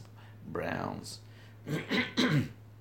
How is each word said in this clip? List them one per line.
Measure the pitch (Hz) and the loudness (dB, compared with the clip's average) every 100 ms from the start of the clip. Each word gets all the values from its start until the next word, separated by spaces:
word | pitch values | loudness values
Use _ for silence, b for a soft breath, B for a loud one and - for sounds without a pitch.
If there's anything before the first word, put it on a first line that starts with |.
| - B B B - | -12 B B B -6
browns. | - 82 - 50 50 - - B B B B - | -2 0 0 -2 -4 -8 -12 B B B B -4
<clears throat> | 151 - - 240 - 247 151 - - - - | -2 2 2 2 4 6 6 2 -4 -18 -20